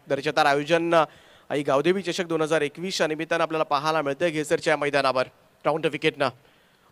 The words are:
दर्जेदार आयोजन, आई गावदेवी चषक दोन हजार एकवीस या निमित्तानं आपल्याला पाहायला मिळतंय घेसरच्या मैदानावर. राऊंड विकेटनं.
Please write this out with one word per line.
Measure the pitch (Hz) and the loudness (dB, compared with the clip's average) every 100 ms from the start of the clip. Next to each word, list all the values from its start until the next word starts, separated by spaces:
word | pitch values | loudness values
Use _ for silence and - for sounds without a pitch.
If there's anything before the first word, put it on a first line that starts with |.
| - | -6
दर्जेदार | 139 147 147 147 | -4 -2 2 2
आयोजन, | 143 147 170 170 170 151 - - - - | 2 2 0 4 4 4 -2 -20 -20 -6
आई | 139 | -4
गावदेवी | 143 139 156 196 | 0 2 2 0
चषक | 175 165 | -2 -4
दोन | 170 165 | -2 -2
हजार | 156 156 | 0 0
एकवीस | 147 160 185 - | -2 -6 -8 -2
या | 160 | -2
निमित्तानं | 156 160 170 | -2 -4 -2
आपल्याला | 160 160 | 0 0
पाहायला | 156 143 156 160 | 0 0 0 0
मिळतंय | 139 139 175 | -2 -2 -2
घेसरच्या | 156 147 165 165 147 | -2 -2 -2 0 0
मैदानावर. | 143 143 135 127 127 _ _ _ | 2 2 2 0 -2 _ _ _
राऊंड | 156 156 156 | -4 -2 -2
विकेटनं. | 147 156 139 135 - _ _ _ _ - | -2 -2 0 -4 -4 _ _ _ _ -2